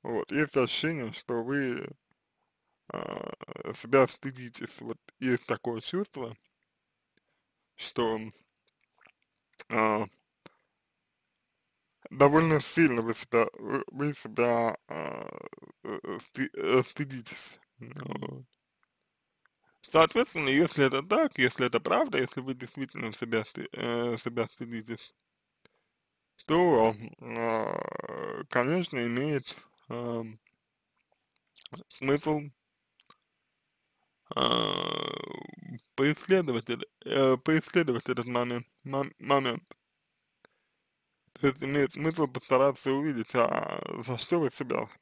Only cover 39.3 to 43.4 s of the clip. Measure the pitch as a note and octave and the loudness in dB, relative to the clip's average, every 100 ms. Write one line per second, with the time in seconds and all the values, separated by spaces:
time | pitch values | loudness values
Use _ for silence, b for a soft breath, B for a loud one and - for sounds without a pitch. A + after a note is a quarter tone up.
39.3 | C#3 C3 A#2 _ - _ _ _ _ _ | 2 2 -4 _ -20 _ _ _ _ _
40.3 | _ _ _ _ _ _ _ _ _ _ | _ _ _ _ _ _ _ _ _ _
41.3 | - C#3 C3+ C3+ C#3+ C3+ - D#3 D#3+ C#3+ | 2 2 2 -2 2 0 0 -4 0 -2
42.3 | B2+ - C3 C#3 C3 C3+ C3+ D3+ B2 A2 | -2 2 6 6 4 0 0 0 -2 0
43.3 | B2+ | 2